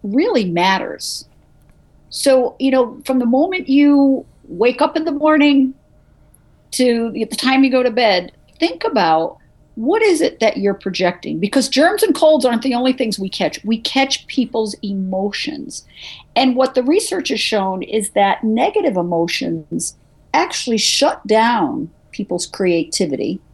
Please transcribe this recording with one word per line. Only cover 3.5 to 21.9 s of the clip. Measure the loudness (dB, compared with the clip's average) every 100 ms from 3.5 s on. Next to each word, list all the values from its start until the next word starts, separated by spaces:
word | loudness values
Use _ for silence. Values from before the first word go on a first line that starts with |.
| -2 0
you | 4 6 6 4 2 -4 _ -16
wake | 0 0 2
up | 0 0
in |
the | -4
morning | 0 4 6 6 4 2 -2 _ _ _ _ _ _ _ _ _
to | 0 2 2 -2
the | -4 -6
time | -2 2 4
you | 4
go | 2
to | 0
bed, | 2 2 2 -2 _ _ _
think | -4 -2
about | -2 0 2 2 0 -8 _ _ _
what | -6 0 2
is | 2 2
it | -2 0
that | -2 0
you're | -2
projecting? | -2 -6 -2 -2 -2 -8 -6
Because | -2 0 0
germs | 2 2 2
and | 0
colds | 4 4 4
aren't | 2 0
the | -2
only | 0 0
things | -2 -4 -4
we | -8
catch. | -4 -4 -4
We | -4 -4
catch | -2 -2 0 -4 -6
people's | -4 -2 -4 -4 -6
emotions. | -6 -4 -4 -4 -4 -6 -8 -10 -12 -16 -18 -20 -20 -20 -6
And | 0 2 2
what | 0
the | 0
research | 0 0 0 -6 -4
has | -4
shown | -2 -2 -2 -4
is | -4 -4 -2
that | 0 0 0
negative | 0 0 0 0 0 -2
emotions | -2 -2 -2 -2 -4 -6 -6 -8 -8 _ _ _ _
actually | -2 -2 -4 -2 0
shut | 0 2 0 0 0
down | 2 4 2 0 -4 -8